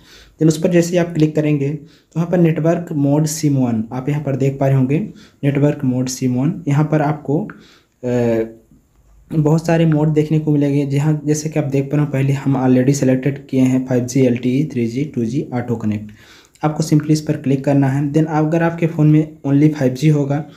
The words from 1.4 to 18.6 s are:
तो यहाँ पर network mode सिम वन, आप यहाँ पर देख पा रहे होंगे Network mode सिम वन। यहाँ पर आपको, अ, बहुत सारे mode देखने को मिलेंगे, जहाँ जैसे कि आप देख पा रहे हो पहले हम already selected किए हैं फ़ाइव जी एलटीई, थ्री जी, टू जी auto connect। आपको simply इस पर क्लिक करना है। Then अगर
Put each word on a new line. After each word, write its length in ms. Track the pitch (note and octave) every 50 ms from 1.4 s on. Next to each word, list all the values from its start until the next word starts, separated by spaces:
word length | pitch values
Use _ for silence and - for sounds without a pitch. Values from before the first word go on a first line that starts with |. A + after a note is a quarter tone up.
| D3+ D3+ D3+ C#3 C#3 C#3+
तो 520 | D#3 D#3 - - - _ _ _ - D#3+
यहाँ 100 | F3 F3
पर 80 | F#3 F3
network 540 | E3+ D#3+ D#3+ D#3+ D3+ E3 F3 F3 E3+ -
mode 320 | E3 C#3+ C#3+ C#3 C#3+ D#3 D#3
सिम 320 | D3+ - - D#3 D3 C#3
वन, 280 | C3 B2+ A#2+ A2+ A2 G#2+ -
आप 160 | B2+ B2+ - D3
यहाँ 140 | D3 D3+
पर 140 | - C#3 B2+
देख 220 | B2 C3+ C3+ C#3 -
पा 60 | C#3
रहे 100 | C#3 C3+
होंगे 220 | C3+ B2+ B2+ C#3+ F3+ G#3+ - - - - - _ - C#3
Network 400 | C#3+ C#3 C#3 C#3+ D3 D3+ - C3+
mode 220 | B2+ B2 B2+ B2
सिम 280 | - - - C3 B2+ B2
वन। 300 | B2 C#3 E3 - - - D3
यहाँ 160 | C#3 D3 D3
पर 180 | D3+ D#3+ D3+
आपको, 460 | C#3+ D3 D3+ - - - C#3+ F3 A3 - - - - - _ _ _ _ _ _ B2
अ, 400 | B2 B2 B2 A#2+ A#2+ A2+ A2 A2 A2+ - - _ _ _ _ _ _ _ _ _ _ _ _ _ -
बहुत 340 | D#3+ D#3+ D3 D3 D#3+ E3 E3
सारे 200 | E3+ E3 E3 E3+
mode 220 | E3 D3+ D3 D#3 D#3
देखने 300 | D3+ D3+ D3+ D3+ D#3+ D#3
को 140 | D#3 D3+
मिलेंगे, 340 | D3+ C#3+ C#3+ C#3+ C#3 C#3+ C#3+
जहाँ 360 | C3+ C#3 C#3+ D3 D#3 D3+ D3+ D3
जैसे 240 | D3 D3+ D3+ - D#3
कि 100 | - D3+
आप 60 | C#3+
देख 200 | C3+ C3+ C#3 C3+
पा 120 | - D3
रहे 100 | D3 D3
हो 60 | -
पहले 200 | C#3 C3 - C3+
हम 340 | C#3 - - C#3 C3+ B2 C3
already 280 | C3 B2+ B2+ B2+ C#3+ C#3+
selected 520 | - C3+ C3 C3 B2+ - C#3+ C#3 - -
किए 140 | - C3 C3
हैं 260 | C3 B2+ B2+ C3 B2+
फ़ाइव 180 | - B2+ A#2+ A#2+
जी 220 | - - C#3 C3
एलटीई, 380 | A#2+ A#2+ A#2 - B2+ B2+ C#3+ D#3
थ्री 220 | D3+ - B2 A#2
जी, 180 | A2 A#2 C3+ D3+
टू 200 | D#3 - B2+ A2+
जी 240 | A2 B2 D#3 D3+ - B2+
auto 220 | A#2+ A2 - A#2
connect। 340 | A2 A2 G#2+ G#2 G#2+ G#2+ G#2 - - - - - - - _ _ - D#3+
आपको 180 | D#3 D#3 -
simply 280 | D#3+ - D#3 D3 - D3+
इस 100 | D3+ D3+
पर 160 | - - D3
क्लिक 280 | - - C3 C3+ C3 -
करना 240 | C#3+ C#3 C#3 C#3 C3
है। 240 | C3+ C#3+ D3+ C#3
Then 140 | C#3+ D#3 D#3+ D#3+
अगर 340 | D3+ D3+ D#3 D3+ E3 E3